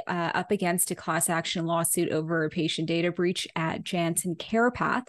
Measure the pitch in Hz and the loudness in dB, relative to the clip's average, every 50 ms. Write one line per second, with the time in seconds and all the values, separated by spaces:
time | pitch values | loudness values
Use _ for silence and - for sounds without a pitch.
0 | - - 180 175 170 165 - 180 180 - 208 190 180 175 180 180 - - 175 - | -2 -2 -2 0 0 0 0 -2 0 0 0 2 2 2 2 2 0 0 -2 -4
1 | - 175 160 165 - - 170 165 165 - - 175 165 165 170 165 170 - - 180 | -2 0 0 0 2 2 0 -2 -2 -2 -2 -2 0 2 2 2 2 2 2 2
2 | 170 - - 156 156 160 170 160 156 156 - 180 156 156 - - 160 160 165 170 | 2 2 0 0 0 0 0 0 0 0 0 0 -2 0 0 -2 -2 0 0 0
3 | 170 175 170 185 175 180 185 - - - - 170 165 160 - - 165 - 185 175 | 0 0 0 2 0 0 0 -2 -6 -6 -4 -4 -2 -2 -2 -4 -4 -2 0 0
4 | 165 165 170 - - 180 165 - - - 220 226 240 247 240 - 160 160 - - | 0 2 0 0 -2 -2 -4 -6 -4 0 2 4 4 4 2 2 0 0 0 -2
5 | - | -4